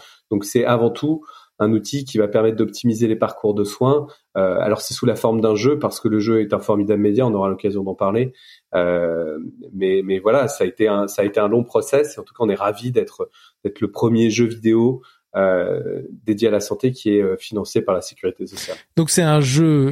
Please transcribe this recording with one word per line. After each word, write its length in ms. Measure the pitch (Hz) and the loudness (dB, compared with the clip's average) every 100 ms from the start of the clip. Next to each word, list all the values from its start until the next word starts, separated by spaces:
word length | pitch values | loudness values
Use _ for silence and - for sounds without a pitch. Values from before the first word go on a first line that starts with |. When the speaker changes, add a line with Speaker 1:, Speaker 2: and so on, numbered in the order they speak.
| - - - | -18 -20 -4
Speaker 1:
Donc, 140 | 101 - | -4 0
c'est 200 | 120 120 | 0 2
avant 240 | 120 117 | 2 2
tout 340 | - 147 156 - - _ - | 0 -2 -4 -6 -20 _ -2
un 120 | 107 | 0
outil 320 | 110 - 143 | 0 -2 -8
qui 140 | 131 107 | -4 -2
va 100 | 104 | 0
permettre 300 | 113 110 110 | 2 2 0
d'optimiser 500 | 107 - 123 110 113 | -2 0 -2 0 0
les 80 | 107 | 0
parcours 380 | 110 - 107 | -2 -2 -2
de 100 | 104 | 0
soins. 440 | 101 - 127 147 143 - _ 98 | -2 0 2 2 -2 -16 _ -2
Euh, 220 | 95 90 | 0 0
alors, 240 | 90 107 | 0 -2
c'est 140 | - - | -4 -4
sous 100 | 120 | -2
la 100 | 107 | 0
forme 240 | 117 113 | 0 2
d'un 140 | 110 | 2
jeu 240 | 104 123 147 | 2 2 2
parce 220 | 113 - | -2 -2
que 80 | 113 | 0
le 100 | 107 | 0
jeu 240 | 107 110 | 2 2
est 100 | 104 | 2
un 80 | 98 | -2
formidable 440 | - 101 101 104 | 0 0 2 2
média, 240 | 104 104 - | 2 2 2
on 60 | 104 | 0
aura 120 | 98 | -2
l'occasion 360 | 92 104 101 | -2 -4 -4
d'en 100 | 95 | -6
parler. 400 | 90 98 110 127 - - - _ | -2 0 0 -2 -6 -20 -20 _
Euh, 640 | 90 87 87 85 82 80 78 87 - 85 | -2 2 2 0 -2 -4 -8 -12 -16 -14
mais, 300 | 95 95 95 | -2 0 0
mais 140 | 95 95 | 0 0
voilà, 300 | 101 135 117 | 2 2 0
ça 160 | - | -2
a 40 | 92 | -4
été 200 | - 107 | 0 0
un, 200 | 101 101 | 2 -2
ça 140 | - | -2
a 40 | 101 | 0
été 140 | 107 | 2
un 80 | 104 | 2
long 160 | 117 | 0
process 540 | 120 113 - 139 143 - | 0 -2 0 0 0 -4
et 20 | |
en 40 | |
tout 100 | - | -14
cas, 100 | - | -4
on 60 | 110 | -2
est 60 | 95 | 0
ravis 360 | 101 104 123 | -2 -4 -2
d'être, 380 | 117 98 - 113 _ _ _ | -2 -2 -6 -12 _ _ _
d'être 160 | 101 - | -8 -4
le 100 | 104 | -6
premier 400 | - 120 113 113 | -2 0 2 2
jeu 140 | 107 117 | 2 0
vidéo, 580 | 110 113 113 117 127 - _ _ 95 | 0 2 4 2 0 -10 _ _ -2
euh, 680 | 95 90 90 90 90 90 - - - | 2 2 0 -4 -6 -8 -10 -12 -4
dédié 220 | 104 113 | 0 2
à 40 | |
la 80 | 104 | 0
santé 320 | - 104 131 | -2 -2 -2
qui 240 | 127 107 104 | -2 0 2
est, 60 | |
euh, 160 | 98 92 | 2 -2
financé 440 | - 104 90 117 | -6 -8 -4 -2
par 120 | 104 92 | 0 -2
la 60 | |
sécurité 440 | - - 92 - 92 | -4 -8 -8 -6 -12
sociale. 320 | - - 92 _ - | -12 -12 -12 _ -2
Speaker 2:
Donc 140 | 160 | 0
c'est 140 | - | 2
un 180 | 160 151 | 4 2
jeu, 460 | 135 139 165 147 135 | 2 2 4 4 2